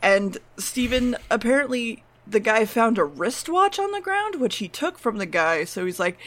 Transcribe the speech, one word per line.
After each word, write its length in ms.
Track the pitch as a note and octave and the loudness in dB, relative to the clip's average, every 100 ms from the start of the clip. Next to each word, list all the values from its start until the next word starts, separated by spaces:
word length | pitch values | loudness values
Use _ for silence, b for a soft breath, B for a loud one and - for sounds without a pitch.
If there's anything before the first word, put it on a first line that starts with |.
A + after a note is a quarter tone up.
And 360 | F#3+ G3 G3+ F3 - - | 4 4 2 -6 -14 -10
Steven, 580 | F#3+ - B3 B3+ B3 A#3+ - | -8 -2 0 0 0 -2 -2
apparently, 760 | A#3 A#3 C4 C#4+ B3+ A#3 A3+ _ _ - | -2 2 2 2 -2 -4 -8 _ _ -2
the 120 | G#3+ | 0
guy 260 | A3 A3 A3 | 2 2 2
found 320 | A#3 A3+ A3+ | 2 2 4
a 60 | |
wristwatch 760 | D#3 C#3+ F3 C4+ - E4+ G4 G4+ | 0 0 -4 -4 -2 2 2 2
on 120 | G4 | -4
the 100 | G4+ | -4
ground, 340 | G4 G4 G#4 F#4 | -4 -2 -2 -2
which 220 | B3 - | -2 -2
he 100 | G3 | -8
took 300 | - D#4 F4+ | -4 -6 -4
from 200 | - A3 | -4 -4
the 80 | F#3+ | -4
guy, 380 | E3 D#3+ E3 | 0 2 2
so 220 | F3 - F#3 | -2 -4 -4
he's 140 | F3 | -2
like, 180 | F3+ F3 | -2 -4